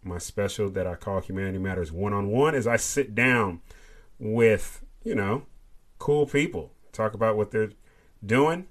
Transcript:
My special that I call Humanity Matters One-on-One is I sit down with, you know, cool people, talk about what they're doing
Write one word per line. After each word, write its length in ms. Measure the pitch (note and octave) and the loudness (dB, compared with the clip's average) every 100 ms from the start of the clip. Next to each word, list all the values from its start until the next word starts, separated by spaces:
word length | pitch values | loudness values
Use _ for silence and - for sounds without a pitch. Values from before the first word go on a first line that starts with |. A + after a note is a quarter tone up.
My 160 | G2 F2 | -8 -10
special 500 | - - G2+ - G2+ | -8 -4 -4 -2 -4
that 180 | F#2 F2+ | -2 -4
I 80 | |
call 260 | F2 - G2 | -6 -4 -6
Humanity 360 | - F#2+ G2 F#2 | -4 -6 -4 -4
Matters 340 | F#2+ F#2 E2 | -4 -4 -4
One-on-One 640 | D#2+ G2+ G2+ G2 A2+ D3+ | -4 -2 0 0 2 2
is 120 | C#3+ A2+ | 2 0
I 100 | A#2 | 0
sit 380 | - C#3+ C3 | 0 -2 -2
down 480 | G#2 B2 B2 G2+ E2+ - - - - - - | 2 4 4 2 -4 -14 -20 -20 -20 -20 -10
with, 680 | A2 A2+ A2+ G#2 - - - - | -4 4 6 6 0 -10 -18 -12
you 100 | A3+ | -4
know, 320 | A2 G2 A#2+ - - - - _ - | -2 0 -2 -6 -20 -20 -20 _ -8
cool 280 | - D3 C#3+ | 0 2 2
people, 480 | C#3+ E3 F2+ D2 - - | 2 0 -4 -10 -18 -18
talk 220 | - A2 | -4 -2
about 240 | G2+ A2+ G#2+ | 2 0 2
what 120 | G#2 | 0
they're 220 | A2 A2 - - _ - _ | 0 -2 -4 -20 _ -20 _
doing 440 | G2+ A#2+ D3+ E3+ F#3 | 0 4 4 2 -8